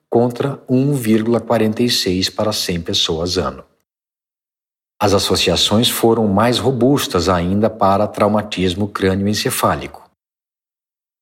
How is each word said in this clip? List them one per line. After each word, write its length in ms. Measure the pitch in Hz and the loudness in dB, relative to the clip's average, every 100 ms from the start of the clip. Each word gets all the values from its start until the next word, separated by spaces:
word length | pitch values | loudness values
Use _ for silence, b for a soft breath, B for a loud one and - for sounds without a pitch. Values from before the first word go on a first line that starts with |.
| _ | _
contra 520 | 117 123 120 139 139 - | 0 0 -2 -6 -6 -2
um 260 | 131 139 | 0 2
vírgula 460 | 143 110 110 110 117 | 0 0 0 2 -2
quarenta 420 | 113 117 110 107 | 0 0 0 0
e 80 | 120 | 0
seis 400 | 120 98 92 92 | 0 0 -2 -2
para 220 | - 107 | -2 -2
cem 300 | 107 - 87 | -2 -4 -6
pessoas 560 | 85 101 - 80 87 90 | -4 -2 -2 -2 -2 -2
ano. 260 | 71 67 - _ _ _ _ _ _ _ _ _ _ _ _ _ | -4 -8 -20 _ _ _ _ _ _ _ _ _ _ _ _ _
As 120 | 95 | 0
associações 760 | 98 - 92 - 85 - 104 120 | 2 2 0 2 0 2 2 2
foram 380 | - 117 113 107 | 2 2 2 2
mais 320 | 98 117 117 | 2 2 2
robustas 680 | 107 127 123 139 - 92 85 | 0 2 2 2 0 -2 0
ainda 400 | 90 87 101 110 | 0 0 0 0
para 360 | - 98 98 104 | 2 2 2 0
traumatismo 840 | - 104 107 101 - 92 87 104 | 0 0 0 -2 -2 -2 -2 -6
crânioencefálico. 1120 | - 95 95 101 104 123 - 107 76 65 - - _ _ _ _ _ _ _ _ _ _ _ | -2 0 0 -2 -2 -4 0 0 -2 -6 -16 -20 _ _ _ _ _ _ _ _ _ _ _